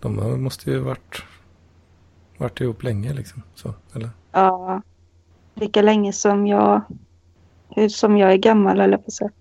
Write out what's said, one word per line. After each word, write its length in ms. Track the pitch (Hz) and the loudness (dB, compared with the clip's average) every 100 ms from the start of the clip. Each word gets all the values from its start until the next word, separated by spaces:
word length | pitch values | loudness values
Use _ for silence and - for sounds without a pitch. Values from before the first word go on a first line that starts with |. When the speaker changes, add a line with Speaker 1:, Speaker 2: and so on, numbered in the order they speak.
Speaker 1:
de 180 | 127 104 | -6 -6
har, 180 | 104 131 | -4 -4
måste 340 | 131 - - | -6 -8 -6
ju 80 | 131 | -6
varit, 440 | 131 131 _ - - - _ _ _ _ _ _ _ _ _ _ | -6 -10 _ -20 -20 -20 _ _ _ _ _ _ _ _ _ _
varit 220 | 123 - | -10 -6
ihop 220 | 127 113 | -8 -6
länge, 300 | 131 104 110 | -8 -6 -6
liksom, 280 | 139 110 - - | -10 -12 -18 -20
så, 200 | - - 110 _ | -18 -16 -16 _
eller? 160 | - 113 113 _ | -14 -14 -16 _
Speaker 2:
Ja. 500 | 185 190 185 185 185 - _ _ _ _ _ _ | 0 0 0 -6 -10 -10 _ _ _ _ _ _
Lika 280 | - 208 208 | -10 -4 2
länge 300 | 208 214 202 | 4 4 0
som 340 | 208 208 202 202 | -2 0 0 2
jag, 340 | 202 208 208 208 - _ _ _ _ _ _ _ | 2 2 2 -2 -18 _ _ _ _ _ _ _
hur 200 | - 214 | 0 0
som 280 | 208 214 208 | 2 2 4
jag 160 | 190 | 6
är 40 | 190 | 6
gammal, 440 | 220 220 196 190 | 4 4 4 4
eller 160 | 196 196 | 2 2
på 140 | - | -2
sätt. 220 | - 208 _ | -10 -10 _